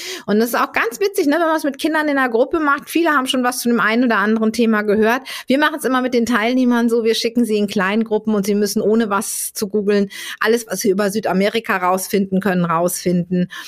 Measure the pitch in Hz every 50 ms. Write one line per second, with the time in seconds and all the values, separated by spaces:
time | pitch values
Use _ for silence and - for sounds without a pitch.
0 | - 370 370 330 - - 208 214 226 240 247 220 254 277 - 269 320 453 453 -
1 | 392 392 392 - 339 285 285 339 339 320 320 320 311 285 262 - - 302 311 311
2 | 302 302 277 277 262 247 226 220 262 294 - 330 311 285 277 294 285 - - 320
3 | 339 330 302 269 262 262 - 254 247 247 247 - - 233 240 220 175 208 220 240
4 | 262 240 226 202 196 214 220 226 220 220 220 233 233 220 220 214 208 214 196 220
5 | 214 - 240 269 262 - - - - - 247 277 302 285 302 294 - 240 262 254
6 | 247 247 254 233 233 214 247 214 208 233 254 262 254 240 240 233 233 240 226 240
7 | 220 226 220 220 - 233 233 240 240 208 220 208 208 202 - 208 185 190 208 226
8 | 220 226 214 214 214 220 214 202 196 208 202 208 208 196 - 220 - 196 220 226
9 | 233 208 202 196 226 - - - - - - - 220 190 - 214 196 202 208 202
10 | 202 196 - - - - - - - 220 233 240 233 - - 185 - 208 185 196
11 | 208 196 196 220 202 208 180 185 196 208 - 233 226 - 214 185 180 180 185 190
12 | 190 - - 196 202 190 190 185 190 208 180 180 175 170 170 165 175 180 - -
13 | - 180 180 180 170 - 185 180 180 185 - - -